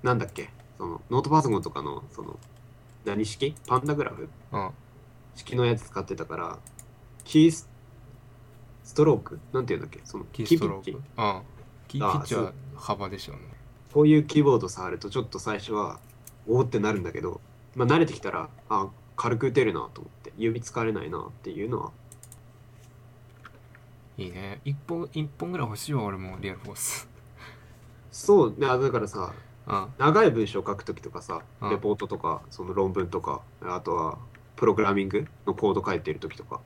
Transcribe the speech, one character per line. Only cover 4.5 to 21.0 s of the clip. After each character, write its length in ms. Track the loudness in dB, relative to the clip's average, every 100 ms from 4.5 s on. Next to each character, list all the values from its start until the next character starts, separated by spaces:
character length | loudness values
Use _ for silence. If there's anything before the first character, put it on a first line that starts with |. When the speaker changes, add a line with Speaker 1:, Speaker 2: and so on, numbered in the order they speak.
Speaker 2:
う 60 | -4
ん。 120 | -4 -8 -20 -20 -20 -20 -20 -20
Speaker 1:
式 200 | -4 0
の 100 | 2
や 100 | 2
つ 80 | -4
使 160 | -10
っ 20 |
て 120 | -6 -8
た 100 | -6
か 120 | -6
ら、 220 | -6 -10 -16 -20 -20 -20 -20 -20
キ 240 | 2 8 8
ー 40 |
ス-、 180 | 6 -12 -20 -20 -20 -20 -20 -20 -20 -20 -20 -20 -20
ス 100 | -6
ト 120 | 4 6
ロ 100 | 6
ー 60 |
ク？ 180 | 0 -14 -4
な 100 | -4
ん 40 | -2
て 80 |
い 40 | -4
う 20 |
ん 20 |
だ 60 | -6
っ 20 |
け？ 120 | -14
そ 140 | -12 -12
の、 60 | -10
Speaker 2:
キ 180 | -8
ー 140 | 4 4
ス 20 |
ト 80 | 4
ロ 80 | -2
ー 20 |
ク。 40 | -8
Speaker 1:
キ 60 |
ー 20 | -10
ピ 40 |
ッ 20 |
チ？ 60 | -12 -2
Speaker 2:
う 220 | -2 -2
ん。 20 | -10 -18 -20 -20 -10
キ 100 | -2
ー 140 | 2
ピ 60 | 0
ッ 60 | 0
チ 100 | -2
は 60 |
Speaker 1:
あ、 40 | -2
そ 40 |
う。 40 | -6 -16 -12
Speaker 2:
幅 340 | -6 -4 -4
で 80 | -8
し 120 | -12
ょ 40 |
う 20 | -14
ね。 40 | -16 -18 -20 -20 0
Speaker 1:
こ 100 | 6
う 60 | 8
い 80 | 8
う 40 |
キ 180 | 6 6
ー 20 |
ボ 140 | 6 6
ー 20 |
ド 100 | 2
触 180 | -6 -6
る 120 | -6
と 100 | -4
ち 80 | -4
ょ 60 |
っ 40 | -4
と 120 | -6
最 180 | -4 -4
初 160 | -2
は、 260 | -2 -2 -6 -18 -20 -20 -14 2
お 120 | 2
ー 60 | 4
っ 40 |
て 100 | 2
な 140 | 2
る 60 | 0
ん 40 |
だ 80 | -4
け 100 | -6
ど、 200 | -6 -8 -16 -20 -14 0
ま 100 | 4
あ、 20 |
慣 100 | 6
れ 80 | 4
て 80 |
き 60 | 0
た 100 | -6
ら、 200 | -6 -8 -14 -2
あ、 200 | 0 0 -8 -14 -4
軽 220 | 0 2
く 100 | 2
打 40 |
て 140 | 4 2
る 80 |
な 160 | 0 -6
と 100 | -12
思 80 | -18
っ 140 | -18
て、 80 | -18 -2
指 220 | 0 0
疲 240 | -4 -2
れ 80 | -2
な 120 | -2